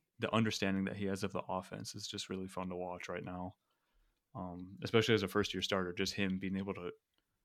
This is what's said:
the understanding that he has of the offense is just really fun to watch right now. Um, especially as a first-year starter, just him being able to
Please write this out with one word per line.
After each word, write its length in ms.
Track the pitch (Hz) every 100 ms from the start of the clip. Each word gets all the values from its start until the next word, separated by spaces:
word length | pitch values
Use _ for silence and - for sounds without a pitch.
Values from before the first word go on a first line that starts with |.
| _ -
the 160 | 117
understanding 500 | 110 110 - 98 95
that 120 | 98 98
he 100 | 98
has 160 | 98
of 80 | 98
the 100 | 95 -
offense 460 | 92 95 110 113
is 120 | 101 -
just 220 | 101 -
really 200 | 95 95
fun 200 | 92 92
to 60 | 90
watch 320 | 90 87 -
right 160 | 90
now. 300 | 87 90 92 - _ _ _ _ _ _ _
Um, 340 | - 90 87 92 98
especially 320 | 113 113 110
as 80 | 110
a 60 | 98
first-year 340 | 104 98 95
starter, 300 | - 98 90
just 220 | 87 98
him 240 | - 95 95
being 180 | 98 95
able 180 | 98
to 160 | 90 87 - _ _ _ _